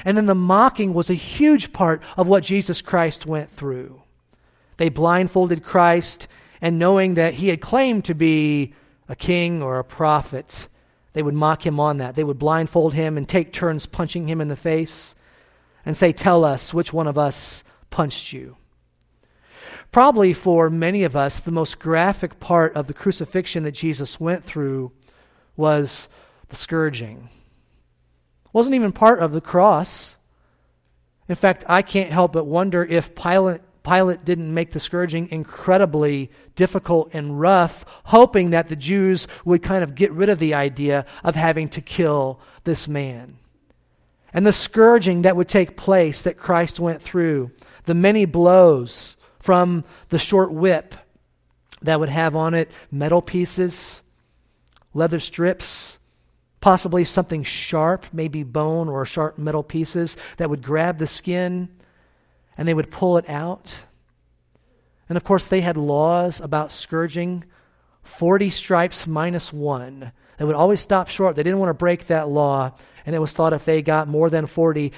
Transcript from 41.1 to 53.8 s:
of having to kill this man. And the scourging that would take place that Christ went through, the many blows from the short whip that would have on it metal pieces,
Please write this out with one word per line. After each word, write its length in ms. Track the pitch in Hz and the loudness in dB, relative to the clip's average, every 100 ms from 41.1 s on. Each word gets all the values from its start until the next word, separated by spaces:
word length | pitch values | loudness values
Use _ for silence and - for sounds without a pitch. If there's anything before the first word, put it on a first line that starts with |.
| - | -8
of 120 | - 160 | -4 0
having 340 | 165 160 156 | 0 0 -4
to 120 | - | -8
kill 580 | - - 165 147 131 127 _ _ | -10 -2 0 0 -2 -6 _ _
this 240 | - 156 - | -6 -6 -4
man. 500 | 143 135 120 127 131 _ _ _ _ _ _ _ _ _ | -6 -8 -10 -18 -20 _ _ _ _ _ _ _ _ _
And 140 | 170 202 | 0 2
the 60 | |
scourging 680 | 196 - 220 226 233 185 175 | 2 0 6 6 6 4 2
that 140 | 185 180 | 2 2
would 140 | 175 | 2
take 280 | 208 180 - | 2 0 -2
place 460 | - 190 160 139 | 2 4 4 0
that 160 | 180 - | -6 -6
Christ 400 | - 170 170 - | -2 0 0 -2
went 240 | 170 160 | -6 -6
through, 480 | - 180 165 143 123 - - - | -6 -2 0 -2 -4 -12 -20 -12
the 100 | - | -2
many 320 | 170 190 214 190 | 2 4 4 2
blows 920 | 160 175 185 175 139 120 - - - _ _ | 4 6 8 8 6 0 -8 -10 -12 _ _
from 440 | - 180 180 175 - - - | 2 2 4 0 -6 -16 -6
the 80 | 170 | -4
short 340 | - 196 185 | 0 2 2
whip 440 | 156 185 156 - - _ _ _ _ _ _ _ - | 2 2 2 -2 -20 _ _ _ _ _ _ _ -10
that 160 | 143 156 | -2 0
would 100 | 151 | 0
have 260 | 151 160 156 | -2 -2 0
on 200 | 160 170 | -2 -2
it 160 | 160 - - | -4 -8 -12
metal 320 | 143 147 175 | -6 0 0
pieces, 800 | - 180 170 - 180 - | 0 -4 -4 -2 -4 -4